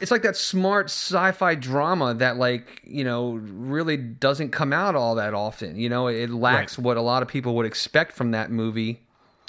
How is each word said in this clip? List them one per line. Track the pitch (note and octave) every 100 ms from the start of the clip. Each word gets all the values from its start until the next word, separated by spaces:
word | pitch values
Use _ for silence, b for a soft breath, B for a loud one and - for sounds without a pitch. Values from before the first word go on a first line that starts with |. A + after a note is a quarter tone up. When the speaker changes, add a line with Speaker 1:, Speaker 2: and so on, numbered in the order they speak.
Speaker 1:
it's | F#3+
like | A#3+
that | A3 -
smart | - F#3+ F#3+ G3+ F#3+
sci-fi | - - F3+ F#3 F#3 F3+
drama | D#3 B2+ C#3 D#3 F#3 B2+
that, | A#2 B2+ B2
like, | B2 B2 - -
you | - C#3+
know, | B2+ A#2+ B2
really | A2+ G#2+ G2 C3 D3+ D#3+ D3
doesn't | A#2 A#2+ C3+ C#3 C3
come | - C#3+
out | D3+ G3 D3+
all | A#2
that | A2+ G#2+
often. | G#2 G#2+ - F#2+ F2+
You | A#2+
know, | B2 B2
it | A2+ A#2+
lacks | A#2 B2 C3+ A#2+ -
Speaker 2:
Right. |
Speaker 1:
what | A#2+ A#2
a |
lot | A#2 B2+
of | B2
people | C#3 B2+
would | A#2 A2
expect | - - D3+ E3
from | - A#2+
that | A2 G#2+
movie, | A2+ A2+ A2 A2 A#2+ _ b b b